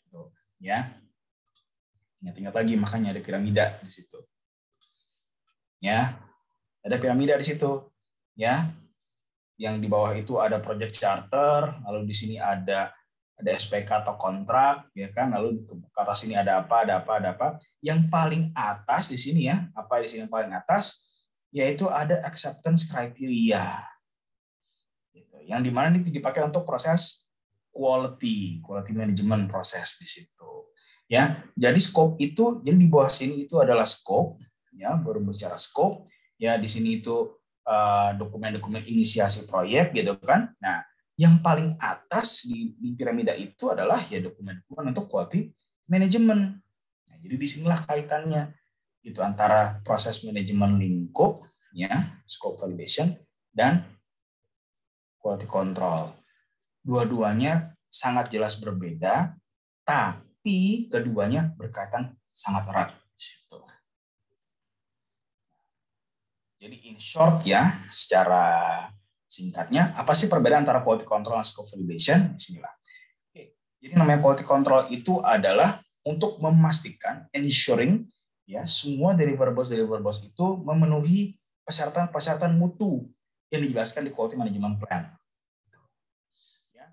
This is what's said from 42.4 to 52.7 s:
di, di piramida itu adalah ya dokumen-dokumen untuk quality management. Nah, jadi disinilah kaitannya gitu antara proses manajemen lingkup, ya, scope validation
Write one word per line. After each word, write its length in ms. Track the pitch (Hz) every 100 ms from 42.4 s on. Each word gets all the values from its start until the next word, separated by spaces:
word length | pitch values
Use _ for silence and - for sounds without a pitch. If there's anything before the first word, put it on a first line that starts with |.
di, 320 | 123 113 113 -
di 160 | 123
piramida 400 | 123 120 117 110
itu 400 | 104 101 - 254
adalah 260 | - 95 233 -
ya 140 | 95
dokumen-dokumen 720 | 92 - 98 92 - 156 135
untuk 160 | 131 -
quality 400 | 98 87 180 - _ _ _ -
management. 720 | 185 190 233 226 208 196 196 _ _ _ _ _
Nah, 80 | -
jadi 100 | - 131
disinilah 400 | 143 147 170 165 -
kaitannya 640 | 151 147 151 160 151 147 - _ _ _ _
gitu 220 | 113 -
antara 560 | 98 101 104 107 104 104
proses 380 | - 107 113 107
manajemen 540 | 110 104 98 101 101 101
lingkup, 640 | 92 87 85 - - - - _ _
ya, 480 | 85 98 151 - - -
scope 320 | - 101 -
validation 560 | 95